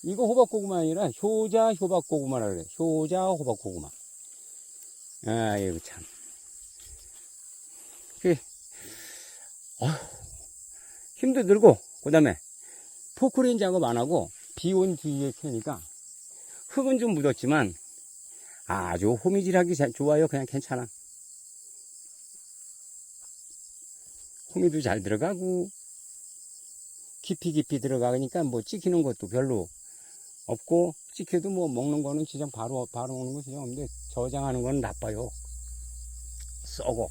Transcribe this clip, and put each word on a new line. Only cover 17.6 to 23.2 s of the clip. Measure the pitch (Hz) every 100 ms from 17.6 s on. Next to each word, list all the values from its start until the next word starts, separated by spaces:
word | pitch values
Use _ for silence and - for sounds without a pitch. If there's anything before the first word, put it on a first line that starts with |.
| 107 85 - - - - - - - - -
아주 | 92 90 87 101
호미질하기 | 120 185 196 185 185 175 165
자-, | 139
좋아요. | 117 143 151 160
그냥 | 139 131
괜찮아. | 139 - 127 117 - - - - - - - - - - - - - - - - - - - - - - -